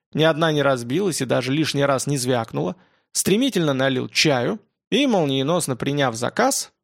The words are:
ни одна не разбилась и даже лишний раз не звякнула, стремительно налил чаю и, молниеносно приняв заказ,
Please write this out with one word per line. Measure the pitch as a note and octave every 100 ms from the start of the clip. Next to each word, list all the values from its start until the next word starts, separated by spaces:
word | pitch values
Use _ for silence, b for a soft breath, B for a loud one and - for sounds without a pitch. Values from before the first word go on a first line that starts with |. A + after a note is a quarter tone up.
| _
ни | -
одна | D#3 D3+ D#3+
не | D3+
разбилась | C#3 C3 A#2+ D3 G3+ D3
и |
даже | B2 B2+ B2
лишний | C#3+ D3 C#3
раз | C#3 C3 -
не | C#3+
звякнула, | B2 B2 A2+ C#3 F3 F3+ b b b
стремительно | - - G3+ C4+ G3 D#3
налил | C3 C3+ B2+ A#2+
чаю | - D#3+ C3 B2+ A3 - _ _
и, | G#3+ C#4+
молниеносно | G3+ D3 C3+ C3+ F3 C#3+ B2
приняв | C#3 C#3+ C3 A2+
заказ, | B2 - C4 - - _